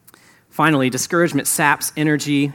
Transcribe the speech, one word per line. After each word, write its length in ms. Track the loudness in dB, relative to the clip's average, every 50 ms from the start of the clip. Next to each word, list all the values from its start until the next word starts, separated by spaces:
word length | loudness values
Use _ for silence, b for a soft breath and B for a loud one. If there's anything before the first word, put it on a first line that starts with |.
| _ -20 b b b b b b b b
Finally, 400 | -2 2 2 2 4 2 0 0
discouragement 580 | -2 -4 -6 -2 0 0 0 2 0 -2 -2
saps 460 | -2 -2 0 2 2 2 0 -4 -8 -4
energy 560 | -2 0 0 0 -2 -2 0 0 0 0 -2 -4